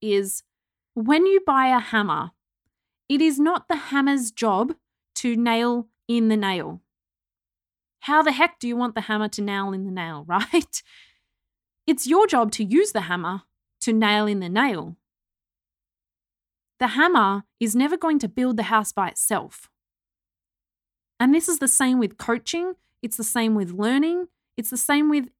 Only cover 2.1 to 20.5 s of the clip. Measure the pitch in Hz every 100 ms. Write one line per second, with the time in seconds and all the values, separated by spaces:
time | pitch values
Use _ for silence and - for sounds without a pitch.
2.1 | 151 165 - _ _ _ _ _ _ -
3.1 | 285 320 277 311 359 - 302 - 277 277
4.1 | 277 226 - 226 190 254 320 _ _ _
5.1 | - 247 233 240 226 240 240 226 _ -
6.1 | 233 220 214 196 180 156 175 _ _ _
7.1 | _ _ _ _ _ _ _ _ _ -
8.1 | 302 302 254 339 - 240 240 247 220 196
9.1 | 214 214 - 202 196 196 190 190 185 165
10.1 | 151 160 185 220 - - - - - _
11.1 | _ _ _ _ _ _ _ - 269 247
12.1 | 349 427 262 220 - 196 294 415 208 170
13.1 | 180 165 196 - _ _ _ 240 220 214
14.1 | 214 214 202 175 202 277 175 160 170 _
15.1 | _ _ _ _ _ _ _ _ _ _
16.1 | _ _ _ _ _ _ - 247 240 349
17.1 | 311 196 302 - - 226 240 285 339 320
18.1 | 294 202 - 254 233 214 220 208 - 185
19.1 | - - 208 - - - _ _ _ _
20.1 | _ _ _ _